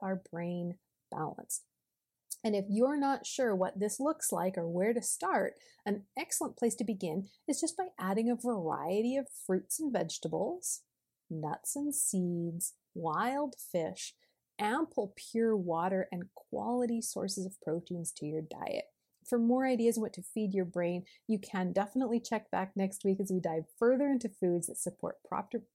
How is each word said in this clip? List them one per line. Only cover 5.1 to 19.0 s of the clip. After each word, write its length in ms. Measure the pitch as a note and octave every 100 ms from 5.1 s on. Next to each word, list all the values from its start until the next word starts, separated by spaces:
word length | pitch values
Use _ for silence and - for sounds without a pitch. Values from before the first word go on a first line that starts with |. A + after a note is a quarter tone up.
| - F4+ C#4+ F#3+ - - _ -
an 180 | G3+ - -
excellent 400 | D#4+ - D#4 -
place 180 | A#3 A3+
to 80 |
begin 440 | A3 G3 F3+ D#3 G3 _ -
is 140 | D4
just 160 | D#4+ -
by 100 | F#4 -
adding 320 | F#3+ G3+ A#3
a 60 | A#3+
variety 800 | A#3+ A3 D#3+ - D3 G3 A#3 C4+
of 120 | C4+ - -
fruits 340 | F#3 - -
and 140 | D#4
vegetables, 880 | G#3+ E3 - E3 D#3+ G#3+ F4+ - - - _ _ _ -
nuts 460 | D#3+ D3+ - - C#4+
and 200 | D4 C4+
seeds, 800 | - F#3+ F3+ F3 E3+ E3+ - - _
wild 640 | - E3 D#3 A3+ C#4 D4 - -
fish, 420 | F3 F3 F3+ - - _ _ _ -
ample 540 | G#3 C4 D#4 - G3+ -
pure 400 | - A3+ A3+ A3
water, 520 | F3+ E3 F3+ F#3+ -
and 120 | F3+ F#3 -
quality 640 | - - G#3 B3 A#3+ A#3
sources 440 | A3+ F#3+ G3 F#3+ F#3
of 140 | -
proteins 500 | - E3 E3+ F3+ E3 -
to 80 | D3+
your 160 | D#3
diet. 440 | D#3 - - - - _